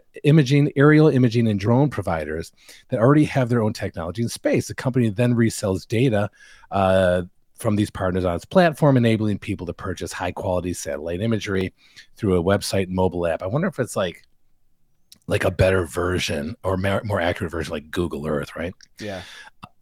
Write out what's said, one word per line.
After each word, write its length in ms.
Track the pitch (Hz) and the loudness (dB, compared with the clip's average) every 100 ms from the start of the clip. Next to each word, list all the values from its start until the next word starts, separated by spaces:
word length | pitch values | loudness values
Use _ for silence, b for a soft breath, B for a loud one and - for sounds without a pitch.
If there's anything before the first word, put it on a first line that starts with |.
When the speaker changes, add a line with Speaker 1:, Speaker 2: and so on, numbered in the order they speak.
| _ - | _ -2
Speaker 1:
imaging, 480 | 147 160 127 143 143 - | 4 4 6 4 2 4
aerial 320 | 147 151 156 | 6 8 6
imaging, 380 | 135 123 117 113 | 6 4 2 2
and 140 | 101 | 0
drone 300 | 104 120 147 | 2 2 2
providers 640 | - 95 82 76 80 80 _ b b b | 0 -4 -4 -4 -8 -8 _ b b b
that 120 | 123 | 2
already 240 | 120 147 | 6 6
have 260 | 151 135 120 | 4 0 0
their 120 | 123 | 2
own 120 | 107 | 0
technology 480 | - 98 90 85 104 | -2 -8 -8 -8 -4
in 80 | 117 | -6
space. 380 | - 294 196 - | -4 -2 -2 -2
The 60 | |
company 360 | - 135 127 113 | -4 -2 0 0
then 240 | 98 123 | 2 0
resells 520 | 117 113 - 104 92 - | 2 2 0 -2 -2 -2
data, 440 | 110 135 104 104 b b b b | 0 2 2 -2 b b b b
uh, 540 | 98 95 95 92 90 90 _ _ - | 0 4 4 4 2 -2 _ _ -6
from 180 | 113 104 | -2 0
these 140 | 104 | -2
partners 340 | - 95 92 | -2 -4 -2
on 100 | 90 | -2
its 100 | 85 | -4
platform, 520 | - 190 175 143 151 131 | 0 2 2 4 4 4
enabling 420 | 117 110 107 98 | 4 2 0 -4
people 260 | - 95 87 | -6 -8 -8
to 40 | |
purchase 400 | 85 92 87 87 | -10 -8 -8 -8
high-quality 600 | - 90 - 95 90 90 | -6 -8 -6 -4 -2 -4
satellite 480 | 85 - 71 80 90 | -6 -8 -8 -6 -4
imagery 520 | 113 110 101 95 92 _ b b b - | -2 -2 -2 -4 -4 _ b b b -6
through 200 | 101 90 | 0 2
a 60 | |
website 420 | 85 101 - 98 92 | 2 0 0 -4 -2
and 40 | 92 | 0
mobile 280 | 92 87 | 0 0
app. 160 | 85 78 | -2 -4
I 60 | 92 | -4
wonder 220 | 135 185 | -4 -4
if 100 | - | -4
it's 160 | 120 | -6
like, 300 | - 92 - _ _ _ _ _ _ _ _ _ _ - | -4 -6 -6 _ _ _ _ _ _ _ _ _ _ -4
like 160 | 104 | -2
a 60 | 98 | 0
better 340 | 90 92 95 85 | 2 2 2 -2
version 720 | - 90 92 - 80 73 82 | -4 -2 -2 -4 -6 -8 -8
or 120 | 92 95 | -4 -2
more, 240 | 98 98 | -2 -4
more 160 | 107 98 | -4 -2
accurate 320 | 85 87 85 | -2 -4 -6
version, 180 | 82 76 | -6 -6
like 180 | 80 76 | -8 -8
Google 340 | - 85 71 76 | -4 -4 -4 -4
Earth, 300 | 73 73 78 | -4 -6 -10
right? 180 | 85 - - - | -10 -12 -20 -14
Speaker 2:
Yeah. 240 | 104 92 90 B B _ - _ | -12 -12 -14 B B _ -20 _